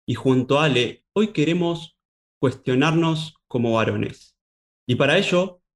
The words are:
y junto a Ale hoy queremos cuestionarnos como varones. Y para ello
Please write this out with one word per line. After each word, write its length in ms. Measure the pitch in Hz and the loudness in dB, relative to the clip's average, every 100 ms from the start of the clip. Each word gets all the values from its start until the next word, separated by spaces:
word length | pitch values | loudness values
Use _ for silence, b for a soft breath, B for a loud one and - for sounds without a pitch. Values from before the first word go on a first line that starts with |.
| - | -8
y 100 | 117 | -2
junto 440 | 131 127 123 139 | 2 2 2 2
a 60 | 156 | 2
Ale 400 | 123 117 - _ | 0 -2 -6 _
hoy 140 | 196 214 | -2 -2
queremos 680 | - 147 175 170 160 - _ _ _ _ _ | 0 0 0 -2 -4 -10 _ _ _ _ _
cuestionarnos 1000 | 165 - - 127 156 165 165 156 156 - - | -2 -2 -2 0 2 2 0 -2 -6 -14 -8
como 280 | 123 117 113 | -4 0 0
varones. 600 | 107 104 - - - _ _ _ _ _ - | 0 -2 -6 -10 -20 _ _ _ _ _ -4
Y 100 | 123 | 0
para 220 | 139 175 | 2 2
ello 440 | 202 175 185 - _ | 0 0 -2 -8 _